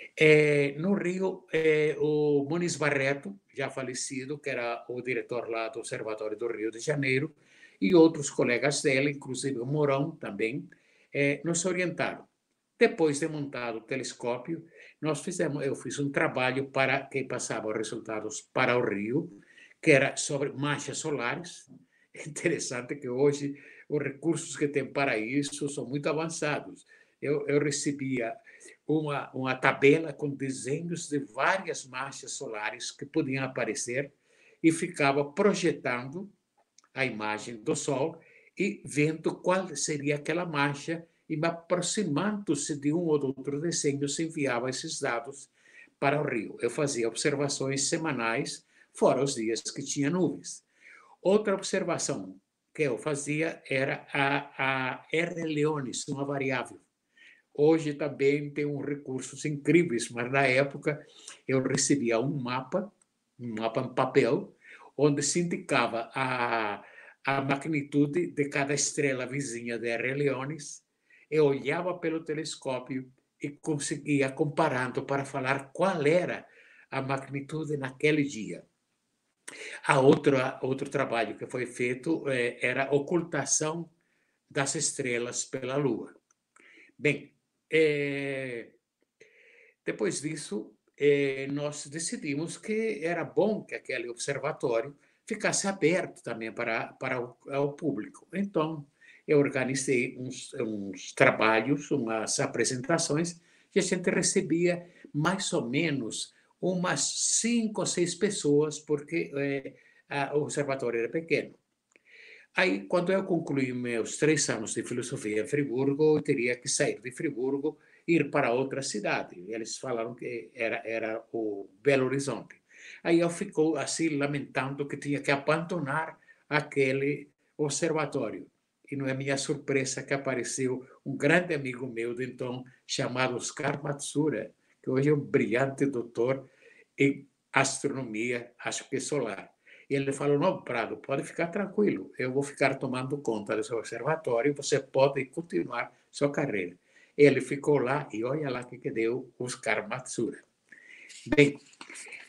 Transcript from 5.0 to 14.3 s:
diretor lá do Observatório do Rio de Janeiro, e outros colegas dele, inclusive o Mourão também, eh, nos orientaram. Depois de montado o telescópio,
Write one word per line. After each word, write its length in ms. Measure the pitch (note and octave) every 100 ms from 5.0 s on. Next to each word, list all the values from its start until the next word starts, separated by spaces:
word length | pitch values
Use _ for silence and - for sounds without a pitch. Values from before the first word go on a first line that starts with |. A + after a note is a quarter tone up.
diretor 440 | B2 A#2 G#2+ A#2+ G#2
lá 180 | A2+ A2+
do 120 | A#2
Observatório 580 | A2 B2 A2 G#2+ G#2+ G#2+
do 100 | A#2
Rio 220 | G#2+ A2
de 100 | A2+
Janeiro, 540 | C3+ D3 C3+ C3 D#3 - _ - - _
e 160 | F#3+
outros 360 | E3+ D#3+ D#3+ C#3+
colegas 500 | - C3 A#2+ C3+ C#3+
dele, 300 | D3+ C3 D3
inclusive 480 | C#3 C3+ B2+ C#3 A#2+
o 80 | B2
Mourão 500 | D3+ C#3+ C#3 D#3 -
também, 500 | A2+ G2+ A2+ C#3 - - _ _ _
eh, 300 | C#3+ C#3+ C#3+
nos 220 | D#3+ E3+ F#3
orientaram. 600 | F3+ F3 - A2+ E2+ - _ _ _ _ -
Depois 420 | A3+ - D#3+ C#3
de 80 | D#3+
montado 500 | D3+ C#3 B2+ A#2+ A2
o 40 |
telescópio, 840 | - B2+ A#2+ - A#2+